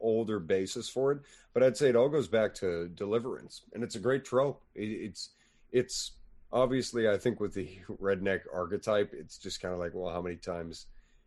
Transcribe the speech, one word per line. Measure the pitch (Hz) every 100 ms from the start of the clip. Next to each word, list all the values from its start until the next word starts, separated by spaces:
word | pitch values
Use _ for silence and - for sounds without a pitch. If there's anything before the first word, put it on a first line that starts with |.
older | 113 110 107 107
basis | 80 95 95 120 -
for | 127 135
it, | 143 - - _
but | 120
I'd | 131 117
say | 139
it | 117
all | 139
goes | 156 95
back | 110 110 -
to | 95 85 87
Deliverance, | 85 101 113 123 71 - - -
and | 110
it's | 120 110
a |
great | 117 135 131
trope. | 123 143 - _ -
It, | 107
it's, | 98 98 - - _ _ _ -
it's | 123 120 - - - - - -
obviously, | 117 127 131 - 117 110
I | 98
think | 127 101
with | 101
the | 98 90 -
<laughs> | -
redneck | 101 98 92 98 92 -
archetype, | 90 85 101 110 104 104
it's | - 80 -
just | 95 -
kinda | 92 90
like, | 87
well, | 92 90
how | 87
many | 90 87
times | 95 85 82 80 - - - _